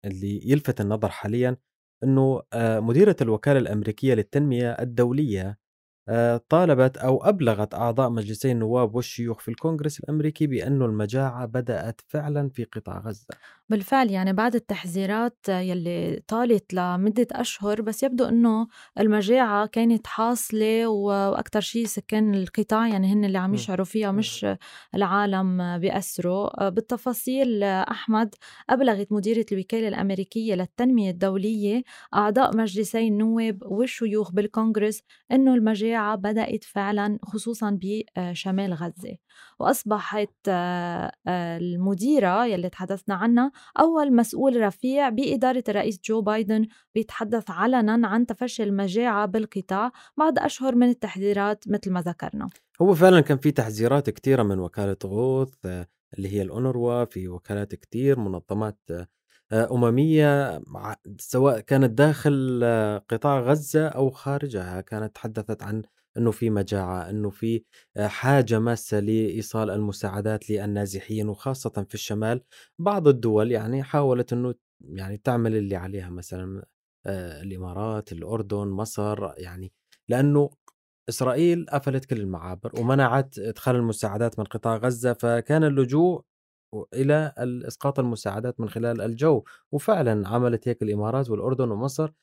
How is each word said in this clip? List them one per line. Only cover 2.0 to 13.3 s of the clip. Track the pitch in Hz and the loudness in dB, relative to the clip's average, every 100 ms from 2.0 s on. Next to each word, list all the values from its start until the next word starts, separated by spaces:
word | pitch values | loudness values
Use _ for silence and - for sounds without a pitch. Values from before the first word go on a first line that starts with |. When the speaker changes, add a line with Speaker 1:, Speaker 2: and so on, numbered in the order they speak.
Speaker 1:
إنه، | 127 135 135 131 - | 2 4 4 0 -4
آه، | 117 113 110 | 0 2 2
مديرة | 113 123 208 180 | 2 6 6 6
الوكالة | 117 107 143 139 | 2 2 4 2
الأمريكية | 120 104 104 107 135 | 2 -2 -2 -2 2
للتنمية | 113 104 143 147 123 120 | 2 2 0 2 0 -2
الدولية، | - 123 120 123 131 151 98 92 104 _ _ _ _ - | -2 -4 2 2 2 0 -2 -4 -8 _ _ _ _ -2
آه، | 113 117 120 _ | 2 2 2 _
طالبت | 160 180 131 131 131 | 4 6 6 4 2
أو | 127 131 196 | 0 4 2
أبلغت | 196 123 104 107 | 4 2 2 -2
أعضاء | - 117 113 127 | -2 0 2 0
مجلسي | 117 104 107 135 | 0 -4 -4 0
النواب | 120 110 123 117 | 0 0 2 2
والشيوخ | 117 120 - 120 113 | 0 -6 -6 -6 -6
في | - | -8
الكونغرس | 117 160 160 147 - | -6 -4 -2 -4 -6
الأمريكي | - 151 151 151 151 | -4 -2 -2 -2 -2
بأنه | 127 - 139 | -2 0 2
المجاعة | 120 107 107 127 135 120 120 | 2 0 0 0 -2 -4 -6
بدأت | 123 123 101 113 - _ | -4 -2 -4 -4 -10 _
فعلًا | 151 147 147 139 | -6 -4 -2 -4
في | 131 | -6
قطاع | 113 113 - 92 | -8 -10 -10 -10
غزة. | 107 107 - | -10 -12 -14